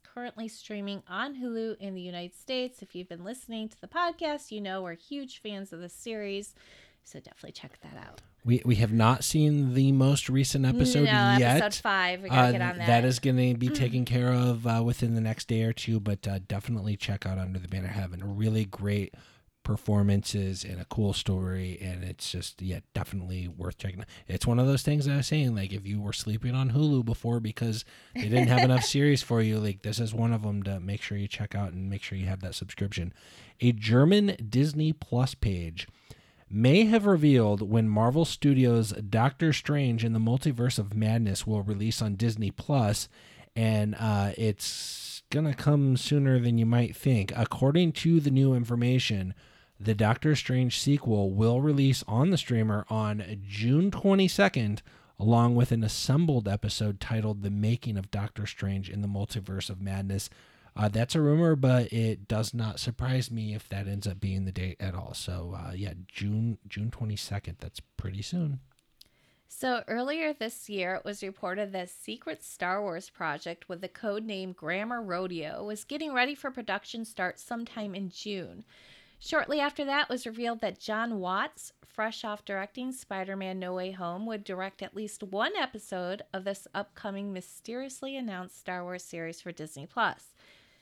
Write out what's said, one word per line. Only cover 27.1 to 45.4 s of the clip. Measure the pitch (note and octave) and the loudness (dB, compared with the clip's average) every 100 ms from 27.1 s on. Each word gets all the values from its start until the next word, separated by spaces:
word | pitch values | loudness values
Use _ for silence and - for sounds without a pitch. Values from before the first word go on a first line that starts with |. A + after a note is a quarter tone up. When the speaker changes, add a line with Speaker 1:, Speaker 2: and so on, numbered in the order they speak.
| B2 A#2+ A#2 | -2 -2 -2
Speaker 2:
because | A2 - A#2 G#2+ - - - - | -2 -2 -2 -4 -8 -18 -12 -6
they | G#2 | 2
didn't | B2 A#2+ | 4 6
have | B2 | 6
enough | B2+ B2+ | 6 4
Speaker 1:
<laughs> | - | 2
Speaker 2:
series | C#3+ D3 C#3 | 4 4 4
for | - A#2 | 2 2
you, | A2 A2 | 2 2
like, | G#2+ F#2+ | -2 -4
this | G#2 G#2+ | -4 -2
is | A2 A2+ | -2 0
one | A#2 | 2
of | A2+ | 0
them | G#2+ G2+ | 0 -2
to | G2 G2 | -2 -4
make | F#2 G#2 | -4 -6
sure | - G2+ | -4 -4
you | G2+ | -4
check | - G#2+ | -4 -6
out | G2+ F#2+ | -4 -4
and | F2+ F#2+ | -4 -6
make | G2 | -6
sure | - F#2+ | -6 -4
you | F#2 | -4
have | F#2+ | -4
that | F#2 - | -6 -8
subscription. | F#2 - G2 F#2+ F2 - - - - - | -8 -4 -4 -4 -6 -8 -18 -20 -20 0
A | B2 | 2
German | A2 A2 B2 D3+ G#3 G2+ - A2 | 2 4 6 8 6 4 0 0
Disney | B2+ D3+ D3 D#3 | 2 2 2 0
Plus | D3+ - B2 B2+ - | 0 -2 0 0 0
page | G2+ F2+ E2+ D#2+ - - - - _ _ - | -2 0 -4 -8 -12 -16 -20 -20 _ _ -6
may | G2+ B2 F3+ | 2 6 6
have | A3 A3+ G3+ | 6 4 6
revealed | F3 D3 C3 G#2+ G2+ | 6 8 8 6 2
when | G#2 A2+ A2 | 2 4 4
Marvel | G#2+ A#2 D3+ E3 | 4 4 4 2
Studios' | - D3 C3 B2 A#2 A2 | 2 4 6 6 6 2
Doctor | G#2 G2+ A2+ C3 - E3 | -2 -2 2 2 2 2
Strange | C#3+ - D3 C3 A2+ | 2 0 0 2 2
in | A2+ | 2
the | A2+ | 2
Multiverse | A2+ C3 D#3 A#2+ B2 - | 2 2 2 2 0 0
of | G2 | -2
Madness | G#2 A2 A#2 G#2+ F#2+ A2 | 0 2 2 2 0 -2
will | G#2+ | -2
release | G2+ G2+ A2 - | -2 -2 -2 0
on | A2 G2 | -2 0
Disney | A#2 A2 G2+ | 0 0 -4
Plus, | - - C#3 G#2 G#2 - - - - - A#2 | -4 0 2 2 0 -4 -14 -20 -20 -8 0
and, | A2+ G#2+ G#2+ G#2 | 2 4 2 0
uh, | A2 G2+ G2+ - | 0 2 0 0
it's | A2 G2+ - - - - - - - | 0 0 -4 -8 -10 -10 -12 -14 -4
gonna | D3 | -2